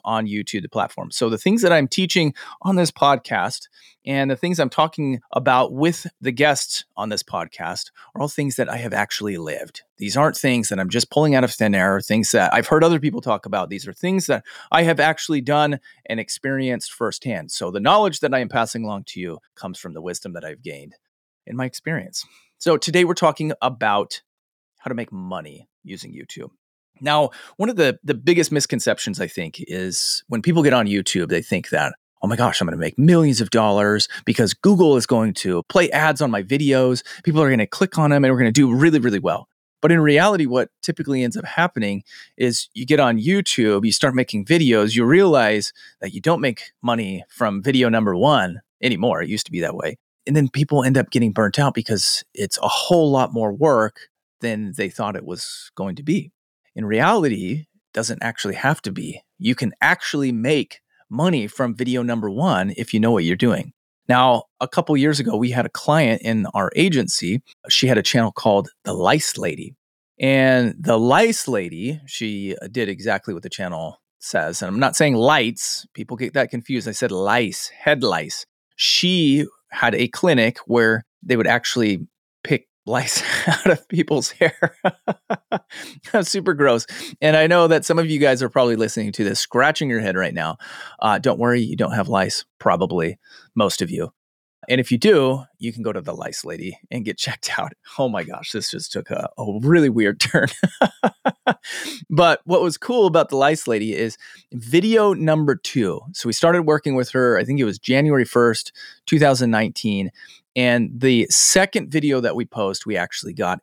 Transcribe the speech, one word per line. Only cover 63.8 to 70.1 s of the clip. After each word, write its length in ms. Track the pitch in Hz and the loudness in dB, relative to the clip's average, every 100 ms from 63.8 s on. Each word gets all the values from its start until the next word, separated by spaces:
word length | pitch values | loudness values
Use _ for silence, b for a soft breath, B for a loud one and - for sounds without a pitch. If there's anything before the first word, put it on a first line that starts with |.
| _ _ - | _ _ 0
Now, 380 | 123 131 117 - - | 4 4 2 -2 -8
a 80 | 131 | -6
couple 300 | - 170 151 | -2 0 2
years 240 | 147 143 | 2 0
ago, 160 | 120 110 | -2 -2
we 160 | 120 | -2
had 120 | 123 | -2
a 40 | 117 | -4
client 540 | - - 151 135 113 | -4 0 2 4 0
in 240 | 113 110 95 | -2 -2 -2
our 180 | 104 95 | -2 -2
agency. 640 | - 180 147 110 - 90 107 - b - | 2 2 2 -2 -2 -2 -4 -6 b -2
She 180 | - 127 | 0 2
had 100 | 117 | 2
a 60 | |
channel 300 | 95 127 113 | 2 0 0
called 380 | - 120 101 - _ | 0 2 2 0 _
The 120 | - | -8
Lice 440 | 92 92 147 - - | -2 2 2 0 -6
Lady. 380 | 98 73 - - _ _ _ | -6 -8 -12 -18 _ _ _